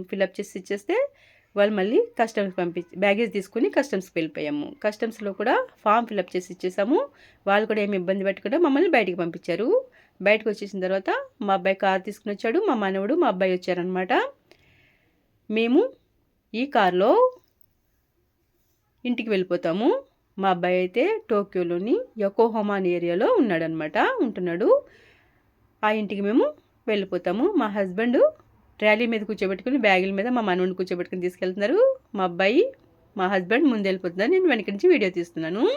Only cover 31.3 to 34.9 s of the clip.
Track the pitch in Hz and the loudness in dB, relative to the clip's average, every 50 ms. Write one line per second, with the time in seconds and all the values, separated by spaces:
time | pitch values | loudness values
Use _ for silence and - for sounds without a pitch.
31.3 | 180 - 190 185 185 202 202 220 311 415 508 539 523 - _ _ - 202 185 180 | -6 -4 -6 -6 -4 -2 -2 0 2 4 4 2 2 -2 _ _ -4 -4 -4 -2
32.3 | 175 175 190 202 240 320 466 539 - _ _ _ _ _ _ _ - 202 185 185 | 0 0 2 2 4 4 2 2 -2 _ _ _ _ _ _ _ -6 -2 -2 0
33.3 | 202 190 180 175 226 269 339 277 233 214 196 190 190 185 - 175 175 185 208 277 | 0 0 0 2 2 4 4 4 2 2 0 0 -2 -2 -4 -6 -2 0 0 2
34.3 | 370 381 370 330 247 220 196 - 196 202 - 370 | 2 4 4 2 2 2 -2 -4 -4 2 4 4